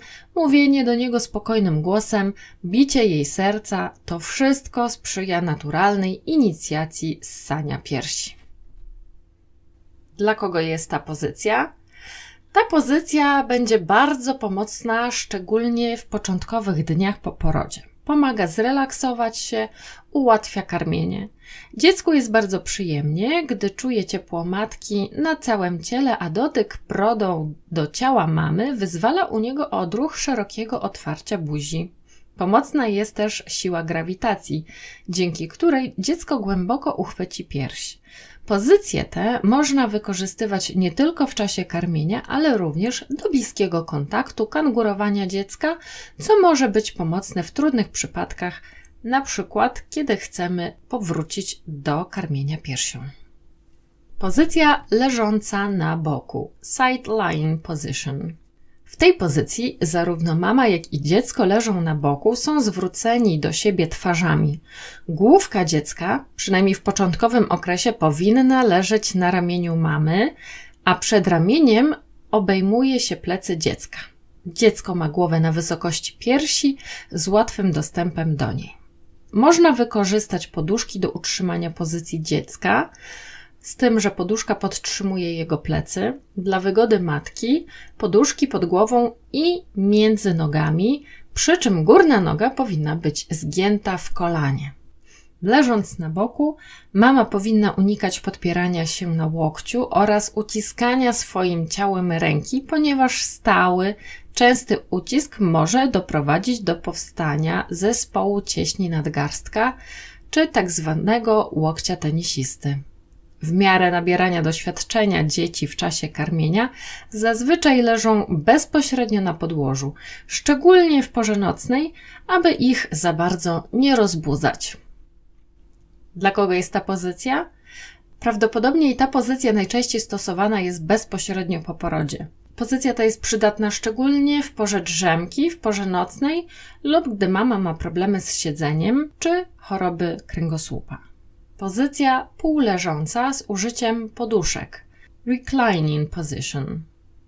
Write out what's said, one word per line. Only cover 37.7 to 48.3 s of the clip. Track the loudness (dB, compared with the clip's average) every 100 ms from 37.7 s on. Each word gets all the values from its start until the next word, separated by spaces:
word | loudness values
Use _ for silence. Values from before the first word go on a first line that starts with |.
| -8 -14 -16 _ -20 -20 -14 -4
Pozycje | 0 4 4 4 -4
te | -4 -4 -2 0
można | 2 2 2 2 0
wykorzystywać | -2 -4 -6 -6 -4 -2 -2 -2
nie | 0 0
tylko | 2 0 2 -2
w |
czasie | -2 -2 -2
karmienia, | -4 -4 -2 -2 -2 -2 -2
ale | 0 2 2
również | 0 -2 -2 -4 -8
do | -6 -2
bliskiego | -2 -2 -2 0 0
kontaktu, | -4 -6 -2 -4 -4 -4 -4
kangurowania | 0 0 2 0 0 -2 -2 -2
dziecka, | -4 -6 -4 -4 -4 -10 -20 -20 -8
co | 2 6
może | 6 6 2
być | 0 -2
pomocne | -4 -4 -2 -4 -6
w | -6
trudnych | -2 0 0 -2
przypadkach, | -4 -8 -6 -8